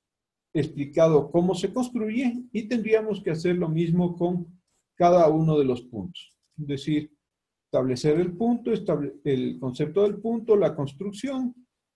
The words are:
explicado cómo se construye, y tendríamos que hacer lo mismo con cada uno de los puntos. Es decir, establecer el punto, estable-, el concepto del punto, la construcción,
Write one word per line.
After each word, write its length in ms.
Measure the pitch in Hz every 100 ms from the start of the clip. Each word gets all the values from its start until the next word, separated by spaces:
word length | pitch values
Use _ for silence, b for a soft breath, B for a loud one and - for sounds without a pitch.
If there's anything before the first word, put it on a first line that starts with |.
| _ _ _ _ _
explicado 760 | 160 135 143 139 170 165 151 -
cómo 240 | 170 175
se 180 | 180 190
construye, 720 | 254 247 233 214 226 262 233 -
y 160 | 220 214
tendríamos 540 | 240 208 220 220 190
que 80 | -
hacer 260 | 160 180 175
lo 120 | 165
mismo 480 | 160 170 175 175 175
con 440 | 175 180 - - _ _ _ -
cada 320 | 175 175 160
uno 300 | 156 160 151
de 60 |
los 180 | 135 123
puntos. 540 | - 110 90 - - _ _ -
Es 80 | 143
decir, 500 | 139 - 151 151 _ _ _ _ _ _
establecer 520 | 135 131 123 156 156
el 180 | 180 -
punto, 360 | 233 233 -
estable-, 480 | 214 196 151 143 -
el 340 | 147 131 123 123
concepto 440 | 131 127 151 196
del 160 | 208 202
punto, 380 | 226 226 226 208
la 180 | 165
construcción, 800 | - 139 - 202 196 269 262 247 - _ _ _